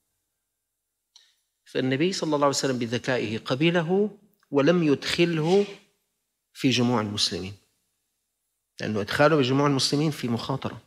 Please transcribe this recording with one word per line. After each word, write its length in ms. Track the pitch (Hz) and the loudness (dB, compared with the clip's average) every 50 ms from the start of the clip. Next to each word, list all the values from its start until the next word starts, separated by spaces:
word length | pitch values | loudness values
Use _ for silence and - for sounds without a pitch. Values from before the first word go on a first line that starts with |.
| _ _ _ _ _ _ _ _ _ _ _ _ _ _ _ _ _ _ _ _ _ _ _ - _ _ _ _ _ _ _ _ _ | _ _ _ _ _ _ _ _ _ _ _ _ _ _ _ _ _ _ _ _ _ _ _ -20 _ _ _ _ _ _ _ _ _
فالنبي 480 | - - 139 131 131 135 135 165 185 190 | -8 -4 -2 -2 0 0 0 0 -2 -2
صلى 220 | - 170 160 151 | -4 -4 -2 0
الله 120 | 143 143 | 2 2
عليه 100 | 143 135 | 0 0
وسلم 220 | - - 135 131 120 | 0 -2 -2 -2 -2
بذكائه 580 | 120 113 123 117 - 143 131 120 117 107 113 | -4 -4 -4 -4 -4 -2 -2 -2 -2 -4 -6
قبله 800 | 107 - - 135 127 160 170 170 180 160 160 185 196 208 208 - - _ _ _ _ _ _ | -6 -6 -4 -2 0 0 2 2 0 0 0 0 0 0 -2 -6 -12 _ _ _ _ _ _
ولم 320 | 143 139 135 156 175 180 165 | 0 2 4 4 4 4 2
يدخله 840 | 151 139 135 - - - - 170 170 170 156 151 165 185 202 202 196 - - _ _ _ _ _ _ _ _ _ _ _ _ _ _ - | 2 2 0 -2 -2 0 0 2 2 0 0 0 2 2 2 2 0 -6 -16 _ _ _ _ _ _ _ _ _ _ _ _ _ _ -6
في 160 | - - 131 | -2 0 0
جموع 320 | 117 123 120 120 123 113 | 2 2 2 2 2 0
المسلمين، 520 | 107 101 104 101 - - 101 90 90 95 101 - _ _ _ _ _ _ _ _ _ _ _ _ _ _ _ _ _ _ _ _ _ _ _ - | -2 -2 -4 -4 -4 -2 -4 -6 -8 -10 -12 -16 _ _ _ _ _ _ _ _ _ _ _ _ _ _ _ _ _ _ _ _ _ _ _ -10
لأنه 220 | - 104 107 104 | -6 -4 -4 -4
إدخاله 340 | 107 - - - 147 151 160 | -4 -2 2 4 4 6 6
بجموع 320 | 151 131 123 131 139 143 | 4 2 2 2 2 2
المسلمين 440 | 147 139 131 - - 147 143 156 165 | 2 2 0 0 0 0 0 0 0
في 160 | 139 - - | -2 -4 -4
مخاطرة. 540 | 117 117 113 - - 135 135 - 110 - 117 - | -2 -2 -2 -4 -4 -6 -6 -6 -8 -10 -12 -18